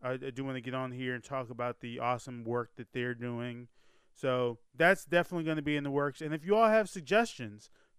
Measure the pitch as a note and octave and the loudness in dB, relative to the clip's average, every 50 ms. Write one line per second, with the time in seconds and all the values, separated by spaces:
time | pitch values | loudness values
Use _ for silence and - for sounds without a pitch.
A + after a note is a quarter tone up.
0 | - B2+ C3 C3 C3+ C3+ B2 B2+ C3+ C3+ C3 C3 A#2 B2+ B2 C3 C3 B2+ B2 B2+ | -6 -6 -6 -4 -6 -8 -8 -6 -6 -6 -6 -6 -6 -6 -4 -4 -4 -6 -6 -6
1 | C3 B2 B2+ A#2+ - - C3 C3 B2+ A2+ B2 A2+ B2 B2 A#2+ - - A#2+ A#2 B2 | -4 -4 -4 -6 -6 -6 -6 -6 -6 -6 -6 -4 -4 -4 -4 -6 -8 -10 -8 -4
2 | A#2+ A#2+ B2+ A#2 - C3 B2 A#2+ A#2 A2+ A#2 B2 A#2+ - _ - A#2 - _ B2+ | -2 -2 -2 -2 -4 -10 -12 -10 -6 -2 -2 -2 -2 -4 _ -14 -16 -8 _ -4
3 | B2 B2 B2 A#2 A#2+ B2 A#2+ A#2 A#2+ B2 A#2+ A#2+ A#2+ A#2 _ _ _ - _ _ | -2 -2 -4 -4 -6 -6 -4 -4 -6 -6 -8 -10 -14 -18 _ _ _ -20 _ _
4 | _ _ _ - - C3 B2+ B2+ B2 A#2+ A#2 - _ _ _ B2 D#3+ F3 G3 F#3+ | _ _ _ -4 0 0 2 2 2 0 0 -4 _ _ _ 4 6 6 6 6
5 | - - E3 E3+ E3+ - - E3+ D#3+ D#3+ D#3+ D#3 C#3+ D3+ D3+ D3 C#3+ C#3+ C#3 C#3+ | 2 2 2 2 2 2 -2 -2 -2 0 -2 0 0 0 0 0 0 0 0 0
6 | C#3+ C#3+ C3 - D#3+ D3+ D3+ D#3 D3+ F3 G3+ A3 A3+ A3 G#3+ A3 G#3+ F#3 - F#3+ | 0 0 -2 -6 -6 -6 -6 -4 2 2 6 6 6 8 6 6 4 2 -4 -10
7 | D3+ B2+ F#3 A3 A#3 - - - B2 G#2+ G#2 G#2+ - - - _ _ _ _ | -2 2 4 4 4 2 -2 -8 -10 -10 -10 -14 -18 -20 -20 _ _ _ _